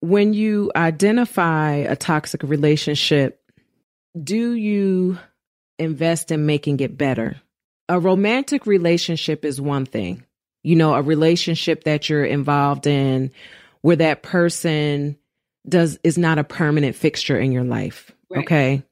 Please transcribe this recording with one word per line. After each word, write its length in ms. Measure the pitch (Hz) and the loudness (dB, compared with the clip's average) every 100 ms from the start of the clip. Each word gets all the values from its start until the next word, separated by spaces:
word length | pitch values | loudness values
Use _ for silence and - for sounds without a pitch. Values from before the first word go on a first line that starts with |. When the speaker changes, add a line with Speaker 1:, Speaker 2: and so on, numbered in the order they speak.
Speaker 1:
When 320 | 165 202 208 | 2 2 4
you 360 | 208 214 208 202 - | 2 0 0 0 0
identify 960 | 165 156 196 233 240 - 170 156 156 147 | 0 2 2 2 0 0 0 2 0 0
a 200 | 143 139 | -2 -4
toxic 460 | - 156 - - | -2 -2 -2 -8
relationship, 960 | 139 151 147 151 - 147 - 151 135 - _ _ _ _ _ _ _ 175 | -4 0 2 2 0 -2 0 2 2 -2 _ _ _ _ _ _ _ -16
do 300 | 143 214 233 | -6 -4 -2
you 680 | 233 208 208 196 185 185 185 - _ _ _ _ _ | -2 -2 0 0 0 0 -2 -10 _ _ _ _ _
invest 520 | 160 147 165 165 - | -6 -2 0 0 -2
in 160 | 160 151 | -2 0
making 340 | 147 147 139 | 0 0 -2
it 160 | 131 - | -2 -2
better? 400 | 143 123 113 - _ _ _ _ _ | -2 -2 -4 -8 _ _ _ _ _
A 100 | 180 | 0
romantic 680 | 175 190 208 240 277 285 - | 2 2 2 0 -2 -4 2
relationship 760 | 202 170 170 - 165 - 151 | 2 4 0 0 -6 -4 -4
is 160 | 151 135 | -4 -6
one 260 | 139 143 131 | -4 -4 -4
thing. 380 | 113 92 90 - _ _ _ | -6 -6 -10 -14 _ _ _
You 140 | 147 165 | 2 4
know, 180 | 156 | 4
a 80 | 143 | 2
relationship 840 | 143 156 160 175 - 160 - 160 | 2 2 4 2 0 -4 -2 -2
that 240 | - 151 - | 0 -2 -2
you're 160 | 151 | -2
involved 600 | 143 143 143 143 143 143 147 | 0 -2 0 0 0 0 0
in 460 | 143 135 131 131 - - - _ _ | 0 0 0 -4 -8 -20 -20 _ _
where 140 | 151 170 | 2 2
that 260 | 160 147 | 2 -2
person 920 | - 180 170 - 175 156 151 143 143 143 _ _ _ _ - | -4 0 0 0 -2 -2 -2 -2 -4 -8 _ _ _ _ -2
does, 300 | 180 170 139 | 2 2 2
is 140 | 165 160 | 0 2
not 220 | 170 160 | 2 0
a 60 | |
permanent 520 | 147 - 156 151 143 - | -2 -2 0 2 0 0
fixture 420 | 160 - - 131 | -2 -2 -2 0
in 140 | 127 | 0
your 120 | 127 | 0
life. 460 | 123 117 101 - - _ _ | -2 -4 -6 -10 -20 _ _
Speaker 2:
Right. 140 | - | -8
Speaker 1:
Okay. 380 | 143 160 131 139 - | 0 2 2 0 -4